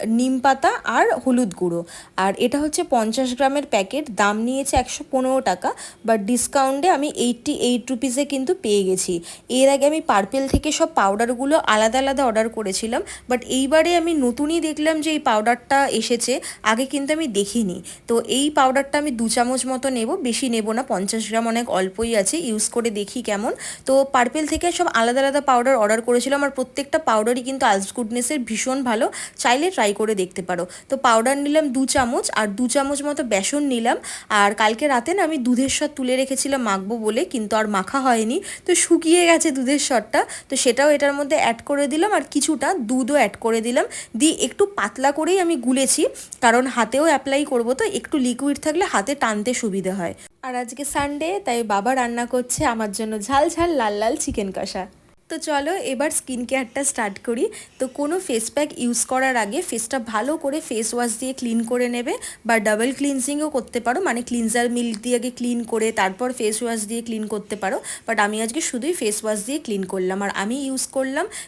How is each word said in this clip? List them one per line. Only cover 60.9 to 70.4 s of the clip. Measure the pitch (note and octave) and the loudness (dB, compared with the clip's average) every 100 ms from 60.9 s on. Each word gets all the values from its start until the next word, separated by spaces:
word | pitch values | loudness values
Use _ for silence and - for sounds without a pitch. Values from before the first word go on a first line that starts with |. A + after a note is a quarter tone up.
ওয়াশ | A#3+ A#3+ A#3 | -2 -2 -2
দিয়ে | C4 | -6
ক্লিন | C4 A#3+ A3+ | -6 -2 -2
করে | A3+ B3 B3 | 0 0 0
নেবে, | A#3+ A#3+ B4 - - A3 | -2 -4 -6 -8 -8 0
বা | A3+ | 2
ডাবল | G#3+ G#3+ A#3+ | 2 2 0
ক্লিনজিংও | C4 C#4+ C#4 B3 D4 D4+ | 0 -2 -2 -2 -2 -2
করতে | C#4 - A#3+ | -4 -4 -4
পারো, | A3+ C4 | -2 0
মানে | F#4 A#3+ | 0 -2
ক্লিনজার | B3 A#3+ A3+ A#3 A#3+ | -4 -2 0 0 0
মিল্ক | A#3+ A#3 G#3 | 0 -2 -4
দিয়ে | A#3+ A#3+ | -2 -2
আগে | B3 | -2
ক্লিন | B3 A#3+ A#3+ | -4 -4 -2
করে | A3+ A3+ A3 | -2 -2 0
তারপর | A3 F#3+ F#3+ B3 | 0 -2 -2 -4
ফেস | B3+ A3 A3 | -2 -2 -2
ওয়াশ | A#3+ A3+ G#3 | -2 -4 -4
দিয়ে | A#3 | -6
ক্লিন | A#3 A3 G#3+ | -6 -6 -4
করতে | G#3 G3+ G#3 | -6 -6 -6
পারো, | G3 C#4+ - - - | -4 -4 -6 -10 -4
but | A3 | 0
আমি | G#3 G#3+ | 0 0
আজকে | A3+ D4 | -4 -4
শুধুই | E4 B3 C4+ | -4 -4 -4
ফেস | F4 A3+ G#3 | -2 -2 -2
ওয়াশ | A3 G#3+ G3 | -2 -4 -4
দিয়ে | D4 | -6
ক্লিন | D4+ G3+ | -4 -4
করলাম। | F3 F#3+ F#3 F#3+ | -2 -2 -2 -2
আর | G3+ | -4
আমি | - | -4